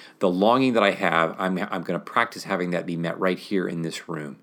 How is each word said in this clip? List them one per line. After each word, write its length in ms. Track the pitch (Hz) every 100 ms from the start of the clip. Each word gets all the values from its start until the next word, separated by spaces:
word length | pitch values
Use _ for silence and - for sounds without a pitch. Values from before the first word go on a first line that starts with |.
| - -
The 100 | 95
longing 440 | 90 107 127 131
that 100 | 113
I 80 | 101
have, 440 | 92 95 82 82 -
I'm, 180 | 92 92
I'm 240 | 101 95
gonna 180 | 87 85
practice 440 | - 117 117 -
having 260 | - 95 87
that 140 | 87 80
be 120 | 85
met 220 | 82 -
right 200 | 92 90
here 280 | - 98 87
in 140 | 85
this 260 | 80 - -
room, 280 | 80 73 67